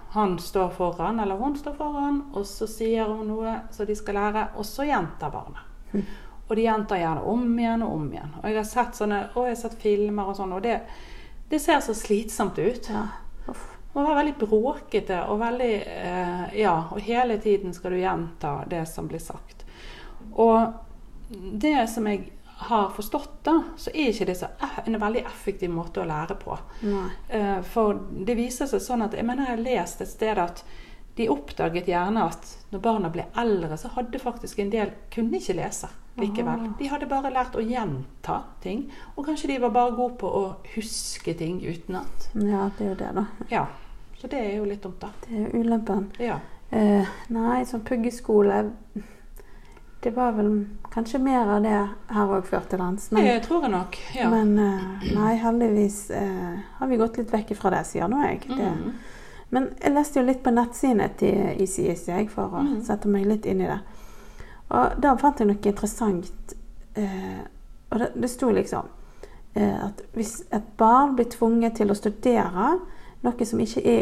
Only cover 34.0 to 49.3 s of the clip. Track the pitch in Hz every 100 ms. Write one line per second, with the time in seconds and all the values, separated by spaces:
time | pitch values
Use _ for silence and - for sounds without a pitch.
34 | 240 254 247 233 208 - 202 220 202 -
35 | - - 226 370 - 170 147 - - -
36 | - - 202 214 240 233 226 208 277 285
37 | 294 277 277 254 247 - 226 247 202 131
38 | - - - 165 - - 180 214 - -
39 | - - 294 302 285 269 240 233 247 233
40 | 247 240 196 - 190 - - 226 220 -
41 | - - - 165 165 180 - 170 - 185
42 | - - - 220 208 202 196 - 202 190
43 | - - 214 - - 220 143 - - -
44 | - - 247 277 208 208 202 202 190 180
45 | 185 - - 220 214 233 233 226 214 196
46 | 202 - 240 156 - - - 220 208 202
47 | 190 - - 226 226 254 240 233 214 247
48 | 233 233 - 214 202 202 214 233 - 208
49 | - - -